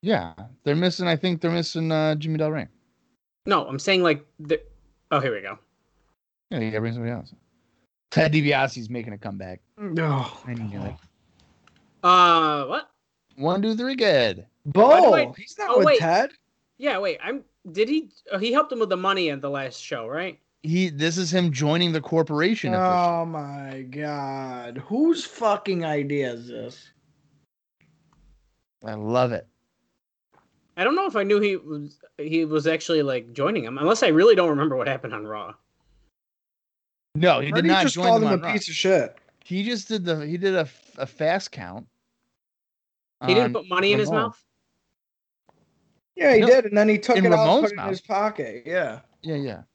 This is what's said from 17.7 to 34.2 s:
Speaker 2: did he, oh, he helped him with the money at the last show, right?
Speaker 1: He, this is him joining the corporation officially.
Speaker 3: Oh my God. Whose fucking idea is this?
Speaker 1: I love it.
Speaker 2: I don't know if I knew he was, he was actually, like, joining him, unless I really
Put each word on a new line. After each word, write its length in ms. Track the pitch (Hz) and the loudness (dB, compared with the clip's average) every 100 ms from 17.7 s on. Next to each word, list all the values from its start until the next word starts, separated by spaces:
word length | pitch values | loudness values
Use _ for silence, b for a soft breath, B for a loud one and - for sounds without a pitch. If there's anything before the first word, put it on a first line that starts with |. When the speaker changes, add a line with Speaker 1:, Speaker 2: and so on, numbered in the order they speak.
Speaker 2:
did 160 | 165 220 | -4 0
he, 240 | 302 320 _ - | 0 -4 _ -10
oh, 60 | 202 | -4
he 120 | 220 | 0
helped 200 | 262 302 | 0 0
him 80 | 247 | -2
with 100 | 214 | -2
the 80 | 185 | -2
money 320 | 185 190 170 | -2 0 -2
at 120 | 139 | -4
the 80 | 139 | -6
last 300 | 139 135 - | -6 -8 -12
show, 280 | - 131 113 | -10 -10 -8
right? 320 | 147 185 - _ _ | -8 -8 -12 _ _
Speaker 1:
He, 280 | 156 170 185 | -4 0 0
this 280 | 143 156 165 | 0 -2 -2
is 120 | 175 | -2
him 200 | 185 175 | 0 0
joining 400 | 131 147 165 175 | 0 0 0 0
the 100 | 160 | -2
corporation 720 | 139 160 160 151 175 220 - | -2 -2 0 0 0 0 -2
officially. 240 | 185 185 180 | 0 2 2
Speaker 3:
Oh 280 | 175 170 165 | 0 0 -4
my 580 | 160 143 139 139 135 | -8 -12 -12 -12 -14
God. 960 | 127 139 151 147 139 135 131 127 120 123 - | -14 -10 -8 -8 -8 -8 -10 -12 -12 -14 -6
Whose 360 | 220 311 320 | 0 2 2
fucking 640 | - - 226 208 202 180 165 | -4 -4 0 0 -2 -4 -2
idea 480 | 151 143 143 131 | -2 -2 -2 -4
is 140 | 120 120 | -6 -12
this? 420 | 117 117 - - _ _ _ _ _ _ _ _ _ _ _ _ _ _ _ _ _ _ _ | -14 -14 -16 -20 _ _ _ _ _ _ _ _ _ _ _ _ _ _ _ _ _ _ _
Speaker 1:
I 120 | 110 107 | -12 -8
love 360 | 107 120 127 | -2 0 0
it. 160 | 120 - _ _ _ _ _ _ _ _ _ _ _ _ - | -2 -10 _ _ _ _ _ _ _ _ _ _ _ _ -2
Speaker 2:
I 80 | |
don't 120 | 202 330 | 0 0
know 100 | 392 | -2
if 100 | 220 | -2
I 80 | |
knew 160 | 196 208 | 0 2
he 160 | 208 190 | 2 -4
was, 440 | 147 151 147 _ _ - | -8 -12 -12 _ _ -12
he 280 | 147 165 160 | -4 -2 0
was 200 | 156 147 | 0 0
actually, 360 | 160 - 165 | -2 0 -2
like, 280 | 143 127 117 | 0 -4 -8
joining 320 | 120 151 214 | -4 -2 -2
him, 140 | 117 135 | -6 -4
unless 240 | 151 226 | 0 2
I 40 | 220 | 4
really 280 | 156 | 6